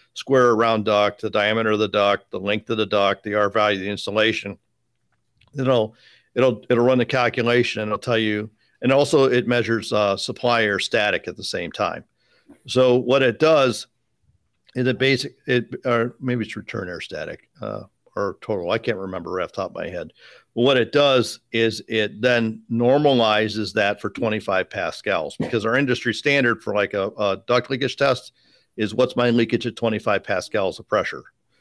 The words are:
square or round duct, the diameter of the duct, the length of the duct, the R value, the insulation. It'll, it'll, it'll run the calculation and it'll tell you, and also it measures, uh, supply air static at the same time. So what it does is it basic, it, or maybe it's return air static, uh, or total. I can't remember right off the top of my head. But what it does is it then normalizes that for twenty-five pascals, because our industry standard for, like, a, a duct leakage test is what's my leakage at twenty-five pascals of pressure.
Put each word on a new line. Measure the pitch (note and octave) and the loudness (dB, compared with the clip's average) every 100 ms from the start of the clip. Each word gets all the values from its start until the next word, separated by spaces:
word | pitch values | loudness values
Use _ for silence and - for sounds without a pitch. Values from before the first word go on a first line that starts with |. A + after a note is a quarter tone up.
| _ | _
square | - - C3+ B2 | -12 0 4 6
or | A2 | 4
round | A#2 A2 G#2 | 4 2 2
duct, | G#2 G#2 - | 2 2 0
the | G#2+ | -4
diameter | G#2+ G#2 A2 A2 | 0 2 0 0
of | G#2+ | 0
the | G#2+ | 0
duct, | G#2 G2+ G2 _ | 2 2 0 _
the | F#2+ | -8
length | G2+ G#2+ - | -4 -4 -4
of | A2 | -4
the | G2 | 0
duct, | G#2 G2 G2 | 2 2 0
the | G#2+ | -2
R | G#2 G2+ | 0 0
value, | G#2+ G#2 G2 | 2 2 0
the | G2 | -4
insulation. | G2 - G#2+ A2 A2 G2+ - _ _ _ _ _ _ _ _ _ C#3+ | -6 -4 0 0 0 -8 -14 _ _ _ _ _ _ _ _ _ -4
It'll, | C3 B2 G#2+ - _ _ _ B2 | 2 2 0 -6 _ _ _ 2
it'll, | B2+ A2 - | 2 2 0
it'll | A#2+ B2 | 2 4
run | B2+ | 2
the | A2+ | 2
calculation | C3 A#2+ B2+ A#2 B2 A#2+ A2+ | 0 0 0 2 2 2 -2
and | G#2+ | -4
it'll | G#2 | -4
tell | - A2+ | -2 0
you, | A2 G#2 G#2+ - _ _ | 0 -2 -6 -14 _ _
and | B2 | 2
also | C3+ C#3 D3+ B2+ | 2 4 4 4
it | B2 A2+ | 2 2
measures, | A#2+ A2 A2+ - | 0 0 -2 0
uh, | G#2+ G2+ G2 | 0 2 0
supply | - - A#2+ A#2 | -4 -4 0 2
air | G#2+ G2 | 2 0
static | - A2+ G#2 F2 - | -2 0 0 -2 -6
at | - | -10
the | |
same | - F#2 E2 | -8 -8 -8
time. | - F2+ - - _ _ _ _ - - | -4 -4 -6 -14 _ _ _ _ -20 -2
So | B2 B2+ B2 | 2 4 4
what | B2 C3+ | 2 2
it | B2+ - | 2 2
does | D#3 D3+ C3 A2 - _ _ _ _ _ _ _ _ B2+ | 4 4 2 -2 -10 _ _ _ _ _ _ _ _ -2
is | B2+ | -2
it | A#2 | 2
basic, | C3+ C3 C#3+ - - | 2 2 -2 -10 -2
it, | B2 - B2+ B2+ | -2 -2 -6 -2
or | A#2 A#2 - | 0 -2 -4
maybe | C3 B2 | -4 -4
it's | G#2 G#2+ | -4 -10
return | - G#2+ F2+ | -12 -10 -8
air | E2 | -10
static, | - D#2 D#2 D#2+ _ - | -10 -10 -10 -12 _ -12
uh, | A2 G#2 G2 _ _ G#2 | -10 -10 -14 _ _ -4
or | G2+ - | -4 -6
total. | - G2+ F2 | -6 -4 -2
I | A2 | -2
can't | A#2+ G2 | -2 -4
remember | F#2+ F#2 F2 | -6 -8 -6
right | F2+ | -6
off | E2+ | -6
the | - | -6
top | F#2 | -8
of | F#2 | -8
my | E2+ | -10
head. | F2+ D#2 - - - _ A#2 | -10 -12 -16 -20 -20 _ 0
But | |
what | B2+ B2+ | 2 2
it | A2+ | 2
does | C#3+ C#3+ B2+ A2 - _ | 2 4 4 0 -6 _
is | A2+ A2+ A2 - | 0 0 -2 -4
it | A2 G#2 G#2 | -4 -4 -2
then | B2 A#2+ A2+ A2 - | 0 2 0 -4 -4
normalizes | A#2 A#2+ C#3+ D3 B2+ A2 G#2+ G#2+ G#2 F#2+ | 0 2 4 4 4 4 2 0 -4 -4
that | G#2+ G2+ G2+ | 0 0 -2
for | G#2 | -6
twenty-five | - A2+ G#2+ - F#2+ F2+ | -4 -4 -2 -2 -2 -2
pascals, | G2 E2 - G#2+ F2+ D2+ - | -6 -6 -6 -4 -2 -4 -6
because | - A#2 A2 | -4 -2 0
our | B2+ | 0
industry | C#3 A#2 A#2+ | 0 -2 -4
standard | G#2+ D3 C#3+ A#2+ A2 | -4 0 2 2 0
for, | A2 G#2 | -2 -2
like, | G2+ | 0
a, | G2+ G2+ - | -2 -4 -2
a | G2+ G2 - | -2 -2 0
duct | B2 - | 0 0
leakage | C3 - - | -4 -4 0
test | C#3 A#2+ - _ _ _ _ - | 0 0 -6 _ _ _ _ -6
is | G#2 A2 | -2 0
what's | B2+ B2 | 0 2
my | A#2+ | 2
leakage | A#2 A2+ A#2 A#2+ | 2 2 0 -4
at | - | -4
twenty-five | A#2 G#2+ A2 G2 | -2 -2 0 -2
pascals | - F#2+ - G#2+ F#2+ - | -2 -4 -2 -2 -2 -4
of | - | -2
pressure. | G#2 F2+ C2+ - _ _ _ | -2 -2 -8 -16 _ _ _